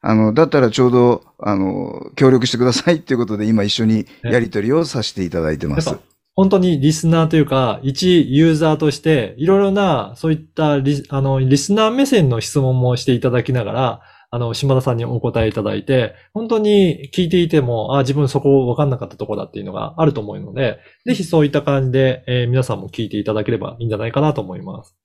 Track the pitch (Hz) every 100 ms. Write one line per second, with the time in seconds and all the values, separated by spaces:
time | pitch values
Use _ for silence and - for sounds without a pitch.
0 | - 110 110 110 160 147 127 107 127 123
1 | 123 120 _ _ - 98 95 95 90 -
2 | - - 131 131 120 117 127 123 - 170
3 | - 127 117 107 107 110 101 - 113 110
4 | - - 113 117 113 104 104 147 160 127
5 | 107 - 90 85 80 76 76 71 78 -
6 | _ _ _ - 190 196 185 156 139 156
7 | 165 165 160 160 143 131 127 101 135 135
8 | 185 175 135 135 165 156 160 156 156 143
9 | 160 151 104 113 160 196 196 196 196 139
10 | 101 117 160 156 156 - 156 143 135 147
11 | - 139 135 135 131 139 - 202 220 247
12 | 277 247 147 117 - 151 131 127 127 123
13 | - 123 131 120 117 123 104 110 120 -
14 | _ - _ 123 117 117 139 131 127 117
15 | 120 120 120 113 113 110 104 104 101 131
16 | 110 - _ 208 226 226 214 208 185 147
17 | 135 - 180 180 170 165 123 117 107 139
18 | 127 139 139 139 143 139 123 120 147 127
19 | 98 - 104 101 98 98 98 98 107 -
20 | 160 113 104 101 98 113 127 104 - _
21 | - 254 165 165 147 143 143 139 131 127
22 | 131 127 - 123 120 123 123 104 95 -
23 | 107 107 104 107 104 113 110 - 117 107
24 | 113 139 151 143 95 92 95 - - _